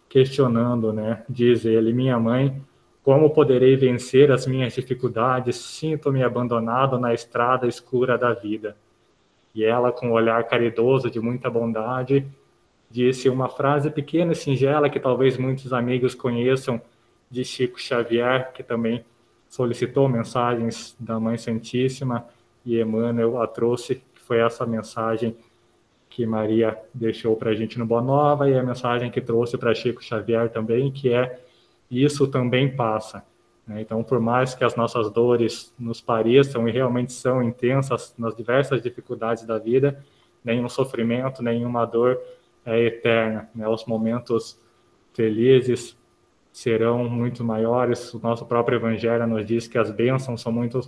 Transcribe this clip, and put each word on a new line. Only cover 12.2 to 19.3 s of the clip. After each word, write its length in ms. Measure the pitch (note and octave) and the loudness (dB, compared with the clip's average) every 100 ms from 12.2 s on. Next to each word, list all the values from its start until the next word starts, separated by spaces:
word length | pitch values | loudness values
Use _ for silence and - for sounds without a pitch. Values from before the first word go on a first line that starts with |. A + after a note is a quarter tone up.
| C#3 - _ _ _ _ _ | -2 -10 _ _ _ _ _
disse 380 | A#2 B2 C3 C3 | 0 0 2 0
uma 200 | B2+ B2+ | 0 -2
frase 440 | - C3+ D3 D3 | -2 0 2 0
pequena 400 | D3+ C#3 D#3+ F3 | -4 -4 0 0
e 20 | |
singela 560 | E3+ - B2+ C3+ D3+ C#3+ | -2 -2 0 2 2 0
que 80 | C3+ | 0
talvez 400 | C3+ B2 C3 B2+ | 0 2 2 2
muitos 340 | C3 C3 B2 | -2 -4 -4
amigos 440 | B2+ A#2+ B2+ B2 A#2+ | -4 -2 0 -2 -2
conheçam, 640 | C3 A#2+ B2 C3 C3 A2+ - _ _ _ _ | -4 0 0 0 -2 -6 -8 _ _ _ _
de 140 | A#2 | -8
Chico 360 | B2+ - B2+ - | -8 -4 -4 -4
Xavier, 720 | - B2 A#2 A#2 A#2+ C3 B2+ | -4 -2 0 0 2 0 -2
que 100 | - | -10
também 420 | - A#2 A2+ A#2+ - _ _ | -6 -4 -2 -4 -8 _ _